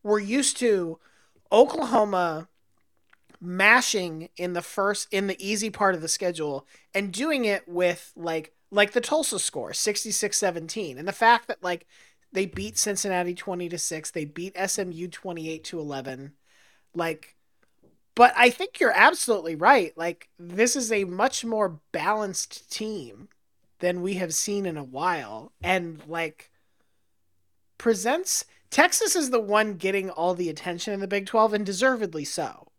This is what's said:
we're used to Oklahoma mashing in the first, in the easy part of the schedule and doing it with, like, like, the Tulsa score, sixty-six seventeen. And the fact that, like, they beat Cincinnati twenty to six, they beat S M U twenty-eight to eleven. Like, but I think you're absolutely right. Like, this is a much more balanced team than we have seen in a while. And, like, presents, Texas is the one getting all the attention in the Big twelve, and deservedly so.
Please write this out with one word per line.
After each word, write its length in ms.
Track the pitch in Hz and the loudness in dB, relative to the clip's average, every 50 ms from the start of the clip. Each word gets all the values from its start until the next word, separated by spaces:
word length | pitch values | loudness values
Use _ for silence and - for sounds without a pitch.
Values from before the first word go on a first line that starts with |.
| - | 2
we're 160 | 208 208 214 | 2 0 2
used 380 | 202 196 233 285 262 - - | 2 0 0 0 0 0 0
to 420 | - 247 233 208 190 175 165 160 _ _ _ _ _ _ _ _ _ _ _ | 2 2 2 4 2 0 -4 -6 _ _ _ _ _ _ _ _ _ _ _
Oklahoma 960 | - 220 277 285 - 330 277 226 240 311 - 208 190 185 180 170 156 156 170 _ _ _ _ _ _ _ _ _ _ _ _ _ _ _ _ _ - _ | 8 8 8 6 4 -4 -2 2 2 2 2 4 2 0 0 0 -2 -6 -10 _ _ _ _ _ _ _ _ _ _ _ _ _ _ _ _ _ -20 _
mashing 880 | 175 175 180 185 190 208 233 254 240 - - 202 180 175 160 156 165 - _ | -10 -8 0 4 6 8 8 6 4 2 -2 -2 -4 -4 -8 -10 -14 -14 _
in 160 | - 180 180 175 | -6 -6 -4 -4
the 80 | 170 | -6
first, 460 | 170 - - - 196 202 208 202 - _ | -6 -6 -4 0 0 0 0 -2 -4 _
in 160 | - 196 202 | -2 -2 -2
the 100 | 196 185 - 196 | -2 -4 -6 -4
easy 240 | 196 214 202 220 220 | -4 -4 -2 -4 -6
part 260 | - - 208 190 185 | -2 0 2 2 2
of 60 | 165 | 0
the 60 | 160 | -4
schedule 600 | 160 - - 196 180 170 160 156 147 139 143 - _ - - _ _ - | -4 -4 -2 -2 -4 -4 -4 -6 -6 -6 -8 -10 _ -20 -20 _ _ -4
and 180 | 196 208 196 | -4 -4 -4
doing 340 | 170 202 269 330 302 269 233 | -4 -4 -2 0 0 0 0
it 220 | 214 202 190 - | 0 -2 -2 -4
with, 460 | - 175 175 180 175 175 175 - - _ | -6 -2 2 2 2 0 -2 -10 -20 _
like, 380 | - 170 170 165 160 156 - _ _ _ _ | -8 -6 -4 -4 -4 -6 -8 _ _ _ _
like, 200 | 196 202 208 202 - | 2 4 4 4 2
the 80 | 240 | -2
Tulsa 360 | 240 - 302 320 294 - 226 | 0 2 0 0 0 0 -2
score, 360 | 180 - - - 147 - - - | -2 -4 -4 -4 -6 -8 -6 -4
sixty-six 640 | - - 214 208 - - 220 196 - - 196 - | -2 -2 -2 -2 -2 -4 -4 -4 -2 -2 0 0
seventeen. 600 | - 208 185 170 170 160 160 - 220 196 151 127 | 0 0 0 -2 -4 -8 -8 -8 -8 -8 -8 -8
And 100 | 185 165 | -6 -8
the 40 | 196 | -8
fact 360 | 190 - 226 226 240 226 - | -2 4 6 6 6 6 2
that, 140 | - 214 _ | -6 -10 _
like, 240 | - 180 175 170 _ _ _ - - _ _ _ _ _ | -4 -4 -4 -4 _ _ _ -20 -20 _ _ _ _ _
they 140 | - 190 196 | -2 -2 -2
beat 320 | 185 - 190 196 214 220 | -2 -4 -10 -10 -6 -4
Cincinnati 580 | - - 208 202 190 - 202 185 180 175 175 175 | -2 -2 0 -2 -2 -2 -2 0 0 0 -2 -4
twenty 340 | 175 - 202 185 175 175 170 | -6 -8 -8 -6 -6 -6 -6
to 80 | 175 | -6
six, 320 | 165 - - 165 156 156 - | -6 -6 -6 -6 -8 -8 -8
they 160 | - 170 151 | -6 -6 -6
beat 280 | 147 - - 175 190 - | -6 -8 -10 -10 -10 -4
S 240 | 180 196 190 - - | -4 -2 -2 -2 -4
M 120 | 190 180 | -4 -6
U 160 | 165 160 180 | -6 -8 -10
twenty-eight 560 | 180 - - - 185 170 170 160 160 160 160 160 | -10 -10 -12 -12 -10 -10 -8 -8 -8 -10 -10 -10
to 140 | - - 170 | -10 -8 -8
eleven. 540 | 151 147 143 135 127 - - 127 135 143 _ _ _ _ _ _ _ _ _ _ _ _ _ | -8 -6 -8 -8 -8 -10 -12 -12 -14 -18 _ _ _ _ _ _ _ _ _ _ _ _ _
Like, 400 | 170 170 165 156 156 - - _ _ _ _ _ _ _ _ _ _ _ _ _ _ _ _ _ | -4 -4 -4 -4 -6 -12 -20 _ _ _ _ _ _ _ _ _ _ _ _ _ _ _ _ _
but 180 | - 240 247 - | 8 8 8 10
I 140 | - 247 247 | 8 6 6
think 300 | 247 - 381 480 - - | 6 2 -8 -8 0 2
you're 120 | 330 233 - | 2 2 6
absolutely 600 | 190 214 294 359 - - 247 220 190 160 165 165 | 8 8 8 8 4 0 0 0 -2 -2 -6 -4
right. 400 | 151 170 226 285 240 175 156 - | 4 6 6 6 6 4 0 -6
Like, 320 | 165 165 175 175 _ - _ _ - | -4 -4 -4 -4 _ -16 _ _ -20
this 360 | 175 175 175 196 233 240 - | -16 -8 0 2 2 2 2
is 160 | 285 240 220 | -2 -2 0
a 120 | 226 202 196 | 0 0 -2
much 420 | 175 180 185 220 262 - - - | -2 -2 0 0 0 0 -4 -6
more 360 | 226 226 214 208 185 165 151 _ _ | -4 0 0 0 -2 -2 -8 _ _
balanced 800 | - 160 160 190 214 214 214 196 185 - - - - - _ _ | -6 -2 -2 0 0 -2 -4 -4 -6 -8 -8 -10 -12 -20 _ _
team 560 | - - 214 220 214 185 131 117 98 - 185 _ _ _ _ _ _ _ _ _ _ _ | -10 -8 -6 -6 -6 -8 -10 -12 -16 -20 -20 _ _ _ _ _ _ _ _ _ _ _
than 220 | 175 180 180 180 | -2 -2 0 0
we 140 | 175 196 202 | -4 -4 -2
have 180 | 180 185 160 160 | -4 -4 -2 -2
seen 320 | - - 214 202 202 196 | -4 -2 -2 -4 -4 -4
in 120 | 180 160 | -4 -6
a 60 | 151 139 | -8 -10
while. 680 | 127 127 139 160 180 175 156 123 104 110 110 135 - _ _ | -10 -6 -2 0 0 0 -2 -6 -10 -12 -14 -14 -16 _ _
And, 400 | - 180 185 185 175 165 160 151 147 | -2 0 0 0 0 -6 -12 -14 -14
like, 420 | 147 165 165 165 160 156 _ - _ _ _ _ _ _ _ _ _ _ _ _ _ _ _ _ _ _ _ _ _ _ _ _ _ _ | -10 -6 -6 -6 -6 -8 _ -20 _ _ _ _ _ _ _ _ _ _ _ _ _ _ _ _ _ _ _ _ _ _ _ _ _ _
presents, 680 | - - 233 226 185 190 233 285 349 370 - - - - _ _ _ _ _ | -2 0 0 0 2 0 -2 -2 -2 -2 -4 -4 -4 -4 _ _ _ _ _
Texas 440 | - 277 311 359 - - 453 403 - | 4 4 4 4 4 0 0 0 0
is 140 | 359 294 254 | 0 0 2
the 100 | 254 233 | 0 0
one 340 | 214 196 208 214 214 214 202 | 2 4 2 2 2 2 -2
getting 360 | 165 165 190 196 196 190 190 | -2 -2 -2 0 0 -4 -4
all 240 | - - 170 180 185 | -4 -2 0 0 0
the 160 | 170 180 165 | 0 -2 -4
attention 440 | 151 - - 180 170 175 - 220 202 | -4 -6 -6 -8 -6 -6 -6 -6 -4
in 60 | 202 | -6
the 80 | 196 | -4
Big 200 | 190 202 202 196 | -2 -2 -4 -4
twelve, 260 | 196 - 220 214 220 208 | 2 4 4 4 4 2
and 120 | 214 208 | 0 -2
deservedly 580 | 190 196 180 247 262 262 226 214 180 156 156 143 | -2 -2 2 2 2 2 0 -4 -4 -4 -8 -8
so. 460 | - - - 151 113 - - - _ _ | -6 -4 -4 -6 -6 -8 -14 -20 _ _